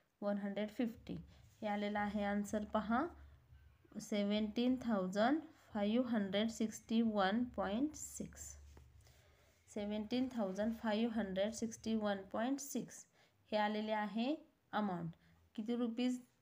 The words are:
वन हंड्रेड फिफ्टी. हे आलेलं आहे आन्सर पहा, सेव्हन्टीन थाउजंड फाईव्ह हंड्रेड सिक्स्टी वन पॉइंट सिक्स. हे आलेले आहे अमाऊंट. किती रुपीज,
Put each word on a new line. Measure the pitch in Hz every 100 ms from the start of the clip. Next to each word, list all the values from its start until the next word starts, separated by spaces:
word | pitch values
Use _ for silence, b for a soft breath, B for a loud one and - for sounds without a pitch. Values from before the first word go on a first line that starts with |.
| b -
वन | 202 202
हंड्रेड | 202 196 214
फिफ्टी. | - 233 - - - - b b b
हे | 214
आलेलं | 208 208 208
आहे | 208 208
आन्सर | 202 208 202 214
पहा, | 208 214 202 233 349 - b b b - - - - 214
सेव्हन्टीन | - 208 202 208 214 214 247 254
थाउजंड | 233 208 185 196 226 311 - - -
फाईव्ह | 214 208 226 254
हंड्रेड | 226 196 190 226 - 220 - - 226 233 208 190 220 247 - 190 208 302 302 - - - - - - - - - - - - - - - _ - - 208 214 214 240 254 233 196 190 220 226 226 208 233 220 196 185 208
सिक्स्टी | 226 226 - 220
वन | 220 208 196
पॉइंट | 190 208 240 277
सिक्स. | - 240 - - - b b b -
हे | 208
आलेले | 208 214 214
आहे | 214 208 208 240 311 - _ _
अमाऊंट. | 208 208 175 170 - b b b -
किती | 214 240
रुपीज, | 240 226 247 247 - _